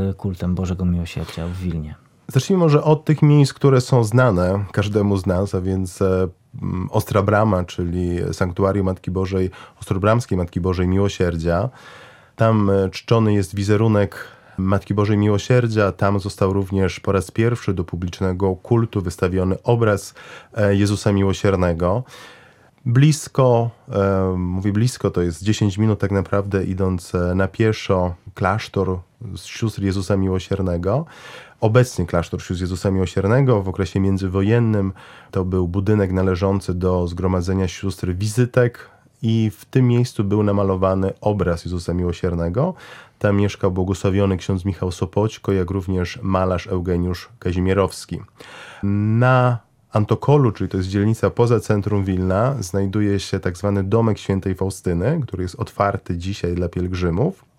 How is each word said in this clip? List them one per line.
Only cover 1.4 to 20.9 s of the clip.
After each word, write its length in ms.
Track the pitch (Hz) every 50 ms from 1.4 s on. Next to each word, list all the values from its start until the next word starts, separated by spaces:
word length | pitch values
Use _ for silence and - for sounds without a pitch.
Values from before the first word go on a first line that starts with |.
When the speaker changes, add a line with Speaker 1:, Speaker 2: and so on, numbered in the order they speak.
| 82
Speaker 1:
w 100 | 87 90
Wilnie. 380 | 92 92 90 82 82 78 76 73 - _ _ _ _ _
Speaker 2:
Zacznijmy 360 | - - 135 - - 196 185 170
może 200 | 160 143 147 -
od 220 | 156 156 151 -
tych 160 | - 151 -
miejsc, 320 | - 147 147 147 139 135 -
które 280 | - - 143 135 123
są 220 | - - 135 123 117
znane 600 | 107 113 127 127 123 98 87 90 90 95 101 104 90
każdemu 460 | - 107 98 104 104 107 101 101 101
z 80 | 95 90
nas, 300 | 98 90 90 101 98 -
a 60 | 95
więc, 400 | 92 95 95 95 95 90 - -
e, 260 | 101 95 92 92 92 90 - _ _ _ - -
m, 260 | 95 92 92 92 92 95
Ostra 300 | - 110 - - - 104
Brama, 420 | 98 98 104 101 110 110 98 90 90
czyli 560 | - - - 90 87 87 90 90 87 87 87 92 92
sanktuarium 540 | 87 - 98 92 87 - 98 95 95 101 95
Matki 260 | 92 92 - - -
Bożej, 380 | 90 95 95 92 98 95 95 90 - - - - - -
Ostrobramskiej 560 | - - 98 95 92 104 113 120 - - 98
Matki 240 | 90 87 - - 92
Bożej 260 | 87 92 90 87 92
Miłosierdzia. 800 | 90 92 98 101 98 - - 95 87 85 82 80 85 85 87 107 127 - - - - - - - - - - - _ _
Tam, 340 | - 113 113 113 107 104 98
e, 200 | 98 98 95 92
czczony 440 | - - - - 117 113 110 107 104
jest 220 | 101 95 - -
wizerunek 720 | 101 98 104 104 101 113 113 107 101 101 98 - - - - - - - - -
Matki 360 | - 95 98 101 98 - - 101
Bożej 240 | 104 104 104 107
Miłosierdzia. 720 | 101 104 104 104 101 - - 127 123 120 113 107 107 101 95
Tam 280 | 92 - 107 98 101 101
został 340 | 95 101 - - 101 95 95
również 460 | 98 98 92 92 95 95 87 - -
po 120 | - 98
raz 200 | 95 95 90 -
pierwszy 420 | - - 113 117 117 - - - 98
do 100 | 92 87
publicznego 720 | - - 85 92 90 - - 98 95 92 90 98 95 92
kultu 460 | 90 - - 120 117 113 107 - 104
wystawiony 540 | 87 90 - - - 90 90 92 92 92 95 - -
obraz, 500 | - 120 113 113 107 104 98 - - - - - - - - - _ -
e, 220 | 110 104 101 101
Jezusa 360 | 98 101 101